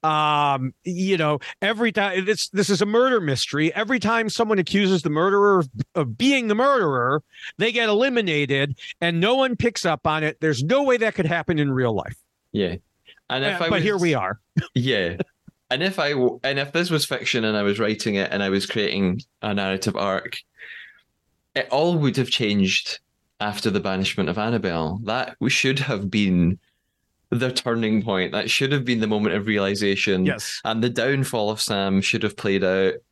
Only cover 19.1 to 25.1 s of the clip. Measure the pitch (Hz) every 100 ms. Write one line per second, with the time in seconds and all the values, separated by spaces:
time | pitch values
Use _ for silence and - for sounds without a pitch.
19.1 | 95 - _ 107 101 98 95 104 95 101
20.1 | 95 - - - _ - - - - _
21.1 | _ _ _ _ - - 131 170 170 139
22.1 | 123 123 - 107 104 95 95 - - _
23.1 | _ _ _ 104 101 113 101 98 95 95
24.1 | - 87 90 107 117 95 82 80 95 113